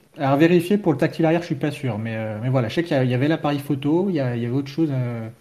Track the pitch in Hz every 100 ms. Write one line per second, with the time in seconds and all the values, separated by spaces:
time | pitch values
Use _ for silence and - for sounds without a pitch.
0 | _ - 139 139 165 175 170 208 175 135
1 | 156 - 160 170 165 143 151 - 127 107
2 | 113 110 110 107 127 131 107 175 165 143
3 | 127 123 143 160 147 143 135 135 143 170
4 | 202 160 123 120 117 135 139 - 160 131
5 | 123 117 113 -